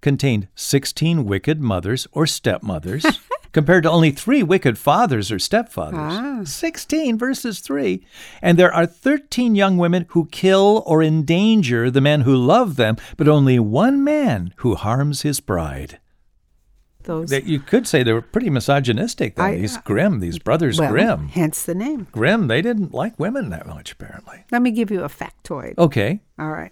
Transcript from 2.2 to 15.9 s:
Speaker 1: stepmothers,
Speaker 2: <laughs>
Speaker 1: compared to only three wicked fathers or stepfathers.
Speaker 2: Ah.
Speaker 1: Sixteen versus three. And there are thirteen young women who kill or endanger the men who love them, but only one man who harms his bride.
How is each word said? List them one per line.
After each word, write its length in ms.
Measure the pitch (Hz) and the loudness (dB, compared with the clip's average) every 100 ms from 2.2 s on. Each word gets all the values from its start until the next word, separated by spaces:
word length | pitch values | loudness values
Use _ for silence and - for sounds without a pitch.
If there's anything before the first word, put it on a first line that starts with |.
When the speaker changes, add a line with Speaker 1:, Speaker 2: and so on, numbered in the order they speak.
| 156 | -2
Speaker 1:
stepmothers, 760 | - - 90 104 82 85 135 311 - - | 0 -2 -2 -4 -8 -6 -2 -2 -2 -6
Speaker 2:
<laughs> 200 | 539 - | -10 -4
Speaker 1:
compared 300 | 160 147 185 | -2 4 4
to 60 | 160 | 4
only 220 | 165 160 | 4 4
three 320 | - - 285 | 2 0 0
wicked 340 | 165 185 135 110 | 2 2 0 0
fathers 540 | - 175 233 117 95 | 0 2 2 0 -4
or 60 | 101 | -4
stepfathers. 560 | - 220 226 - 78 170 | -2 -2 -2 -8 -8 -6
Speaker 2:
Ah. 480 | 151 196 269 254 | -6 -6 -8 -8
Speaker 1:
Sixteen 760 | 170 - 330 - - 311 294 220 | -10 -8 -8 -8 -4 -2 0 -2
versus 440 | 247 262 240 190 | -2 -4 -6 -8
three. 440 | - 277 226 185 _ - - - | -6 -4 -2 -4 _ -20 -20 -4
And 160 | 175 170 | 2 6
there 120 | 180 | 6
are 140 | 165 170 | 4 -2
thirteen 680 | _ 262 294 - - 247 202 | _ 0 0 -2 -2 0 2
young 220 | 196 180 | 2 2
women 280 | 170 180 170 | 2 0 0
who 180 | 170 156 | -2 -2
kill 560 | - 190 190 202 214 - | 0 4 6 6 4 2
or 160 | 156 | 2
endanger 880 | 160 160 147 170 214 220 135 120 123 | 4 2 2 2 4 4 2 2 2
the 120 | 135 | 2
men 200 | 143 147 | 4 4
who 140 | 123 131 | 4 4
love 400 | 123 220 226 131 | 4 4 2 0
them, 200 | 107 113 - - | 0 0 -6 -2
but 100 | 147 | 4
only 300 | 151 135 127 | 4 4 4
one 460 | 104 120 233 277 | 2 2 2 2
man 500 | 285 302 254 107 87 - | 2 2 0 -2 -4 -4
who 180 | 120 92 | -4 -2
harms 480 | 104 127 147 139 | -2 -2 -2 -2
his 160 | 147 139 | -4 -4
bride. 600 | - 90 76 69 71 | -4 -4 -4 -8 -12